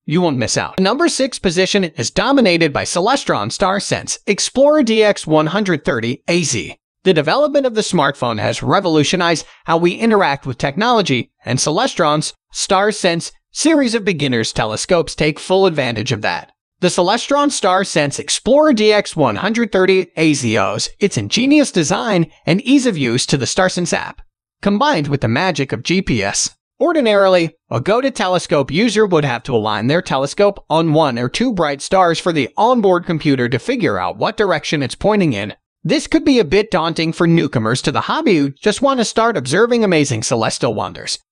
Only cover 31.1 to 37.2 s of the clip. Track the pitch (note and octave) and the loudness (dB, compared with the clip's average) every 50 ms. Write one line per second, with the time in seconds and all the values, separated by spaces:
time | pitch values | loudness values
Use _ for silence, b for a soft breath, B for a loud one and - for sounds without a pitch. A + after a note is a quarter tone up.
31.1 | B2 A#2 B2 B2 - - A3+ C4 A3 F3+ D#3+ D3 C#3+ C#3 - - F#3+ F#3+ F#3 E3+ | 0 -2 -4 -4 -2 -2 -2 0 0 0 -2 -2 -2 -4 -4 0 2 4 4 4
32.1 | E3 - - F#3 E3 D3+ B2 - - - G3+ A#3+ C4 A#3+ G3+ G3 F3+ F3 F3 - | 2 0 -2 -2 0 0 -2 -2 0 0 2 2 2 4 4 2 2 2 0 -2
33.1 | E3+ D3+ - D#3 C#3 C3+ - - C3+ B2 - - C4+ B3 F#3 B2+ G2+ F2+ F2+ F2 | -4 -2 0 0 2 2 0 0 -2 -4 -2 -2 -2 0 0 0 0 0 -4 -4
34.1 | F#2 G#2 C3+ F#3+ G#3+ - G#3+ F#3+ E3+ D3 - - - D3+ C#3 A#2+ - - - G3 | -4 -4 -4 -4 -2 -2 0 0 0 -2 -2 -4 -4 -2 -4 -4 -6 -2 0 0
35.1 | G#3+ G#3 F#3 D#3 A#2 G2+ G2+ G#2 - _ _ _ _ _ - D#3+ B3 D#4 - - | 2 2 2 0 0 -2 -6 -8 -10 _ _ _ _ _ -4 -2 -2 -2 -2 0
36.1 | - D#4+ D4 D4 C4+ A#3+ G3 C#3+ E3 G3+ G#3 - - E3+ D#3+ E3+ D#3+ - E3 D#3+ | -2 0 2 4 4 4 2 2 2 0 0 0 -2 -2 -2 -2 -2 -2 -2 -2
37.1 | D#3+ - | 0 0